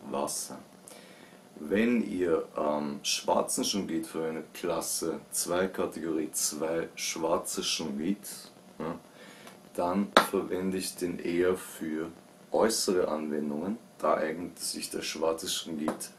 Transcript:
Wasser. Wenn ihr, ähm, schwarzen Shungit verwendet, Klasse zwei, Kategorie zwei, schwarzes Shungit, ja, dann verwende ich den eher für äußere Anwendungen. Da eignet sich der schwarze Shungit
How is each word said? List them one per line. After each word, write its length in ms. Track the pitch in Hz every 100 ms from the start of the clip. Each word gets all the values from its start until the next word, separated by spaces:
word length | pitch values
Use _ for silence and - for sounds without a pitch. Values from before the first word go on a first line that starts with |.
| 71
Wasser. 480 | 69 73 - - 67 - - - - - - - - - -
Wenn 480 | 76 98 117 120 -
ihr, 400 | 90 90 80 - -
ähm, 440 | 76 76 73 71
schwarzen 640 | - - - 87 - -
Shungit 420 | 127 101 92 82 -
verwendet, 480 | 80 80 80 78
Klasse 680 | - 85 82 80 - 85 73 -
zwei, 360 | - 87 87 95
Kategorie 640 | 92 87 82 80 80 76
zwei, 560 | - - 76 78 82 -
schwarzes 720 | - - 82 80 87 - - -
Shungit, 600 | - 80 69 82 101 - - - - - -
ja, 200 | 78 82 - - - - - - -
dann 340 | - - 95 98 - -
verwende 480 | 98 82 90 95 92
ich 180 | 90 -
den 220 | 87 85
eher 360 | 87 87 90 92
für 540 | - - 80 78 82 - - - -
äußere 580 | 78 107 113 - 90 -
Anwendungen. 680 | 76 76 76 73 73 90 117 - -
Da 160 | 78
eignet 440 | 76 80 82 87 -
sich 300 | - 76 -
der 120 | -
schwarze 460 | 80 78 80 82 76
Shungit 640 | - - 80 78 78 -